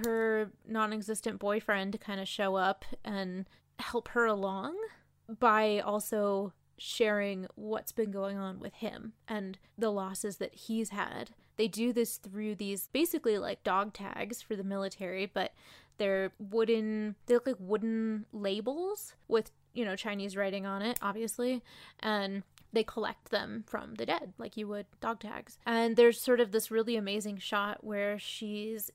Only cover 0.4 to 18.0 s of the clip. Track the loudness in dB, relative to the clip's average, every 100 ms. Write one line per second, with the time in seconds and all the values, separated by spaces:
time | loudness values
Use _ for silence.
0.4 | 0 -6 -6 0 0 -2 -4 -4 -4 -2
1.4 | 0 0 2 0 0 -4 -4 -6 -4 0
2.4 | 2 4 2 2 -4 -6 -4 -4 -4 -6
3.4 | -8 -14 _ -12 -4 -4 0 2 4 2
4.4 | 0 -2 -4 -6 -8 -10 _ _ -14 2
5.4 | 6 6 4 2 0 -2 0 0 2 2
6.4 | -2 -8 _ -14 -8 2 4 4 0 -4
7.4 | -8 -10 -6 -4 -4 -2 -2 0 -4 -4
8.4 | -6 -8 -12 -8 -8 -8 -12 -16 -8 -6
9.4 | -6 -10 -16 -2 0 0 -4 -4 -6 -4
10.4 | -8 -8 -4 -2 -2 -4 -4 -6 -10 -14
11.4 | _ 0 0 2 0 2 0 -2 -10 -8
12.4 | -6 -4 -4 -6 -2 0 2 2 2 2
13.4 | 0 -2 2 2 0 -6 -10 -6 -6 -8
14.4 | -6 -6 -2 -2 -4 -6 -6 -4 -4 -2
15.4 | -4 -6 -20 -20 -20 -2 2 2 0 -4
16.4 | -2 2 4 4 2 -2 -2 -6 4 4
17.4 | 4 -4 0 0 2 0